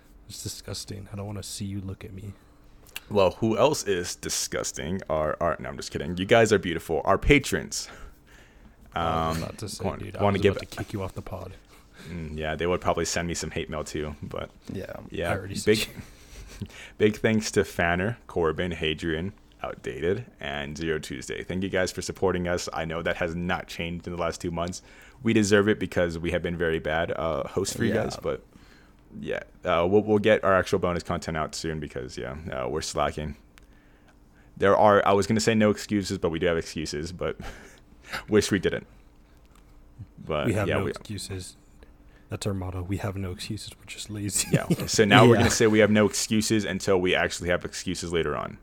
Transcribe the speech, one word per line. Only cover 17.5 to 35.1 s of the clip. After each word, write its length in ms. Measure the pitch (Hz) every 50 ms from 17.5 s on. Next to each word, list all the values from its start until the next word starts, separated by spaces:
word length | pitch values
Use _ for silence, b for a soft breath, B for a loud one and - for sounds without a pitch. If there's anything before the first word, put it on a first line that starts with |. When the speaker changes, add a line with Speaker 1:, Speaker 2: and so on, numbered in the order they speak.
Speaker 2:
to 120 | - 104 95
Fanner, 540 | - - - 87 85 87 90 95 113 120 - -
Corbin, 440 | - - 90 82 78 78 87 90 87
Hadrian, 600 | 85 - 80 78 78 73 85 82 78 78 87 101 - - - _ _ -
Outdated, 640 | - - - - - - - - 78 87 101 117 120 - - -
and 380 | - 71 71 73 71 73 73
Zero 200 | 71 85 80 78 76
Tuesday. 440 | 71 - 73 62 60 - 52 - -
Thank 200 | - 87 92 98
you 60 | 92
guys 220 | 95 92 92 90
for 100 | - 92
supporting 460 | - - 82 - 101 95 90 90 87
us. 200 | 87 90 87 - - -
I 120 | 78 80
know 160 | 80 80 85
that 160 | 85 87 85
has 180 | - 92 85 82
not 320 | 87 87 90 90 - -
changed 400 | - - - 85 85 87 85 -
in 60 | 90 87
the 60 | 85
last 200 | 85 82 - -
two 100 | - 87
months. 300 | 85 82 85 90 90 - - B B B B B B B
We 120 | B 113 110
deserve 340 | 110 104 95 107 101 101
it 120 | 107 104 -
because 380 | 95 87 - 95 87 87 82
we 140 | 85 82 85
have 100 | 90 85
been 160 | 82 87 85
very 220 | 82 85 80 80 80
bad, 320 | - 76 78 80 87 -
uh, 360 | - - 80 82 76 67 -
hosts 280 | - - - 98 - -
for 80 | - 120
you 100 | 107 107
Speaker 3:
Yeah. 100 | 107 107
Speaker 2:
guys, 140 | - -
but 260 | - - 78 67 62 - _ - B B B B B B B B B _ - - -
yeah, 200 | - 71 50 - - - - - -
uh, 220 | 90 85 85 85 92
we'll, 140 | 101 107 104
we'll 160 | 104 107 104
get 240 | 101 107 107 - -
our 100 | 95 95
actual 240 | 92 87 - 104 92
bonus 220 | 90 90 87 82 -
content 320 | - 87 82 - 85 82
out 200 | 78 76 71 -
soon 240 | - - 82 78 78
because, 380 | 73 69 - 67 64 62 -
yeah, 180 | - 60 62 67 76 82 -
uh, 160 | - 65 62 62
we're 120 | 73 78
slacking. 540 | - - - 78 73 71 71 76 76 76 71 - - - _ - b b b b b b b b b b b b _ - b b b b b
There 220 | - 92 98 101
are, 240 | - 107 107 101 101 -
I 80 | -